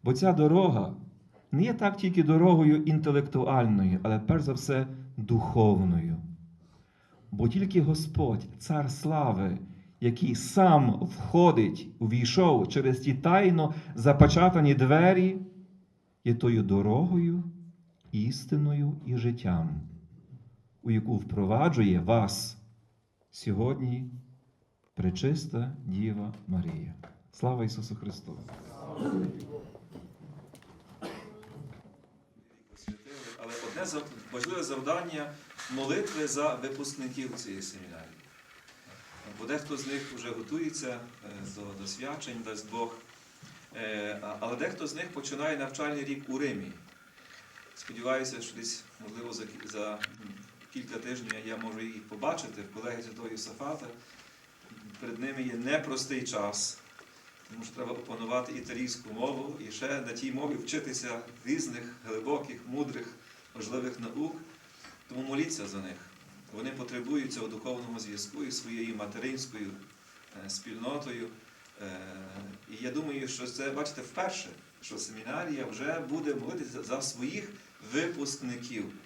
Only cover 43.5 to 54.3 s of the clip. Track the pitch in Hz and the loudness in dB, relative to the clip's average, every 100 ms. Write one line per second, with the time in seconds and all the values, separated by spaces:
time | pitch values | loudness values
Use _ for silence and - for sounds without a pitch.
43.5 | - - 113 107 107 104 104 104 107 117 | -20 -18 -10 -6 -6 -6 -8 -10 -8 -6
44.5 | 120 170 185 151 160 180 143 139 139 151 | -4 -6 -6 -10 -8 -10 -10 -10 -4 -4
45.5 | 147 135 143 151 147 139 139 - 131 143 | -4 -6 -6 -6 -4 -6 -8 -6 -4 -2
46.5 | 101 95 - - - - - - - - | -4 -10 -14 -20 -20 -20 -20 -20 -20 -20
47.5 | - - - - 113 123 131 131 113 117 | -20 -20 -18 -14 -8 -4 -4 -4 -10 -14
48.5 | 117 113 - - - 107 113 120 107 104 | -12 -10 -12 -14 -20 -18 -14 -12 -12 -12
49.5 | - 104 107 107 107 - - 104 98 - | -14 -12 -8 -8 -8 -14 -20 -20 -20 -20
50.5 | - - 131 117 117 117 123 110 107 110 | -20 -18 -16 -14 -14 -12 -12 -10 -12 -10
51.5 | 113 113 107 110 110 107 104 139 170 107 | -12 -12 -12 -12 -14 -18 -8 -6 -6 -10
52.5 | 104 101 107 120 117 113 107 117 110 110 | -16 -16 -12 -12 -12 -14 -14 -14 -12 -14
53.5 | 107 139 156 117 120 - - - | -12 -10 -10 -12 -18 -20 -20 -20